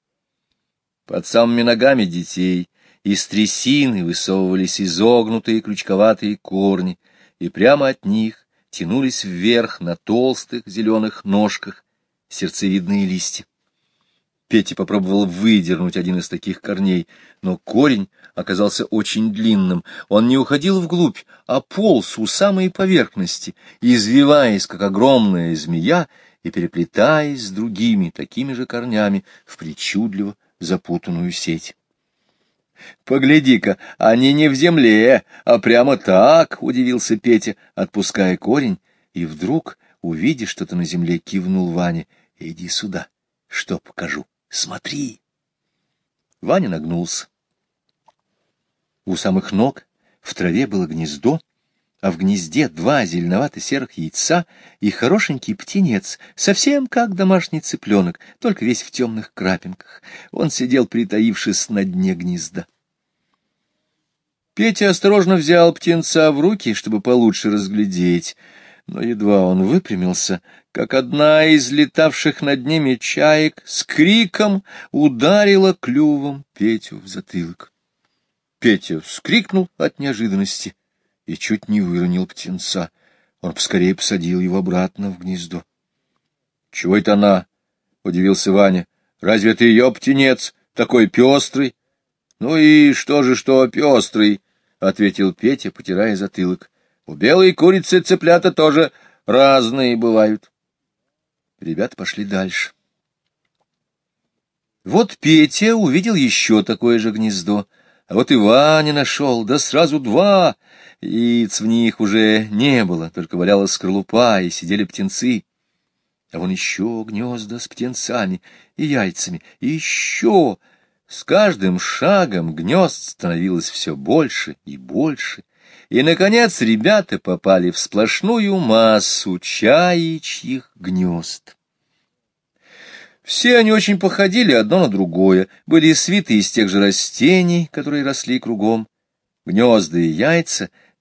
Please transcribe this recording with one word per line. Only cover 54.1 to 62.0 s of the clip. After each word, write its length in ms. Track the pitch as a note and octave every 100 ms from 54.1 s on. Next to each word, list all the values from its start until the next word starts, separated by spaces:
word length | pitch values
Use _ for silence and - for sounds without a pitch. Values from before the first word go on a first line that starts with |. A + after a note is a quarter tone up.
| - - F3 E3+ _ _ _
и 100 | G#2
хорошенький 640 | - A#2+ G3+ - C#3 -
птенец, 640 | - - G3+ F3+ G#2 - - - -
совсем 520 | F#3+ G3 - C#4+ B3+
как 260 | - A#3
домашний 460 | F#3 F#3+ F#3+ - D#3
цыплёнок, 600 | - - - G#2 F2+ - - _
только 240 | A#3+ F#3+
весь 200 | A2+ A#2+
в 80 | -
тёмных 420 | - A#2+ A2 G#2+
крапинках. 680 | - F#2 F#2 F2+ F#2 - - - - -
Он 180 | - E3
сидел, 380 | - B2+ C3 A2+
притаившись 840 | A#2 G#2+ G#2+ A2+ G2 - G2 -
на 140 | G#2
дне 300 | F#2+ F#2